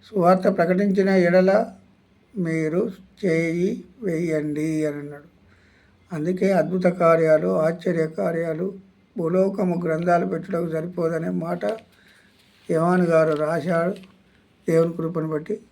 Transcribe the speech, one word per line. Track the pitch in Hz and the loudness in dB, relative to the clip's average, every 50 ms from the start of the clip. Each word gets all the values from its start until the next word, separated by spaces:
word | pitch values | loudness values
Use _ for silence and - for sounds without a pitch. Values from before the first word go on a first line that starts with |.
| _ | _
"సువార్త | - 226 202 170 175 190 185 180 214 190 | -6 -2 2 4 4 4 4 4 0 2
ప్రకటించిన | 190 170 170 185 180 208 208 190 202 190 196 | 2 2 2 2 2 2 2 2 2 2 2
ఎడల | 190 190 175 175 180 185 185 190 190 214 226 - - - _ _ _ _ _ _ _ _ _ _ _ 220 | 4 4 4 4 4 4 4 6 4 2 0 -2 -6 -20 _ _ _ _ _ _ _ _ _ _ _ -6
మీరు | 175 165 160 160 160 156 160 180 220 233 190 - - - _ _ - | -4 -2 -2 -2 -2 0 0 -2 -2 -2 -6 -12 -20 -20 _ _ -2
చేయి | 190 160 165 165 165 165 175 175 196 240 - - - - _ 240 | 0 0 0 0 0 -2 0 0 -2 -2 -4 -10 -16 -18 _ -6
వేయండి" | 196 165 160 175 165 156 151 147 151 147 147 156 160 160 156 151 | -4 -4 -2 -2 -2 -2 -2 -2 -4 -4 -4 -4 -2 -2 -2 -2
అని | 151 143 147 | -4 -4 -6
అన్నాడు. | 143 143 147 143 147 - _ _ _ _ _ _ _ _ _ _ _ _ _ _ _ _ 180 | -10 -12 -16 -18 -20 -20 _ _ _ _ _ _ _ _ _ _ _ _ _ _ _ _ -8
అందుకే | 160 151 165 185 180 - 190 196 | -6 -4 -4 -2 0 0 2 2
అద్భుత | 175 156 160 175 185 180 | 2 0 0 -2 0 0
కార్యాలు, | 180 175 185 180 165 165 165 165 160 156 156 165 180 190 180 | 0 0 2 4 4 4 4 4 4 4 4 4 0 0 0
ఆశ్చర్య | 156 160 165 170 - 180 175 165 160 | 0 0 -2 -2 -2 -2 0 0 -2
కార్యాలు | 156 160 - 196 180 170 165 170 165 160 156 180 196 190 - - _ _ _ _ _ _ 233 | -2 -2 -4 -4 -2 -2 -2 -4 -4 -4 -4 -6 -6 -8 -10 -18 _ _ _ _ _ _ -6
భూలోకము | 170 160 170 185 190 196 202 190 196 185 175 170 175 | -4 0 2 2 2 0 0 -2 -2 -2 -2 -2 -2
గ్రంథాలు | 165 160 156 170 175 175 175 185 | -2 -2 -2 0 2 2 2 2
పెట్టుటకు | 185 190 165 - 190 185 170 170 170 156 | 0 -4 -6 -6 -6 -4 -4 -4 -4 -4
సరిపోదనే | 160 156 175 180 175 170 165 170 160 165 180 | -6 -6 -6 -6 -4 -2 -2 -2 -2 -4 -4
మాట | 185 180 165 165 175 175 202 208 220 - - _ _ _ _ _ _ _ _ _ _ _ _ _ _ _ _ _ | -4 -4 -4 -4 -6 -4 -4 -4 -4 -6 -10 _ _ _ _ _ _ _ _ _ _ _ _ _ _ _ _ _
యోహాను | 170 160 160 175 180 185 180 | 0 0 2 2 4 2 2
గారు | 165 165 160 160 156 156 | 4 4 4 4 4 2
రాశాడు. | 147 151 151 165 170 139 175 175 165 170 180 208 - - - _ _ _ _ _ _ _ _ _ _ _ - | 0 0 -2 -2 -2 -2 -2 0 0 0 -2 -4 -6 -12 -20 _ _ _ _ _ _ _ _ _ _ _ 0
దేవుని | 165 165 165 170 165 | 2 2 2 2 0
కృపను | 170 165 160 175 170 160 160 | -4 -6 -6 -4 -4 -6 -4
బట్టి | 156 151 156 - 208 226 - _ | -6 -6 -6 -6 -10 -10 -10 _